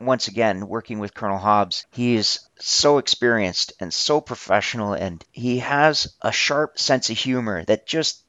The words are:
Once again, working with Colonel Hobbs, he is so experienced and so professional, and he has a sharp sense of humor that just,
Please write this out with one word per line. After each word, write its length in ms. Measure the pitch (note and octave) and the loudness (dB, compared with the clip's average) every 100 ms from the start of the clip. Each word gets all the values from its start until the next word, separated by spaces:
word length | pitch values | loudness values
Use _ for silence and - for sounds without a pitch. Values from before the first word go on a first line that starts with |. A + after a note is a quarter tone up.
Once 280 | B2 B2+ - | -2 0 0
again, 380 | G#2 A2 F#2 G2+ | 0 0 0 -4
working 320 | A2+ - G#2+ | -8 -6 -6
with 140 | G2+ | -8
Colonel 260 | - G#2 G2 | -6 -4 0
Hobbs, 460 | G2+ G#2 F#2+ - - | 4 4 2 -2 -8
he 260 | - B2 A2+ | -4 0 2
is 220 | G2+ - - - | 0 -2 -8 -12
so 380 | - - D3 C#3+ | -4 2 4 4
experienced 720 | - - A#2+ A#2 F#2 F2 - - | 2 2 2 2 0 -2 -6 -6
and 120 | F#2 | -6
so 280 | - - D3+ | -4 0 0
professional, 760 | - A#2+ - G2+ - A#2 G#2 | -2 -8 0 0 0 -4 -4
and 300 | D#2+ F#2+ E2 - | -2 -4 -8 -14
he 260 | - A#2+ B2 | -6 -4 -2
has 560 | B2 C#3+ D#3 C#3+ - - | -2 2 4 2 -2 -4
a 100 | A2 | -4
sharp 460 | - - D3 D3+ - | 0 0 0 -2 -2
sense 320 | - C3 - | 0 0 0
of 80 | A2+ | -4
humor 460 | C3 B2+ A2+ F2+ | -2 -2 -2 -2
that 200 | E2 G#2+ | 0 0
just, 380 | - D#3+ D3+ - | 0 -2 -2 -4